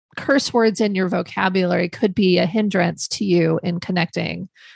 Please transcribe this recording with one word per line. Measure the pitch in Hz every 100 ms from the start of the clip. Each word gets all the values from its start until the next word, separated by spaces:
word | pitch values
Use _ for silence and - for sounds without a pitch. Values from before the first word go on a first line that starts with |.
| _ -
curse | - 277 -
words | 240 226 196
in | 214
your | 190 185
vocabulary | 180 175 190 190 185 180 175 175
could | - 208
be | 185 185 180
a | 175
hindrance | 220 208 190 175 156 -
to | - 202
you | 175 160 160
in | 175 175
connecting | - 180 165 - 165 170 185 _ -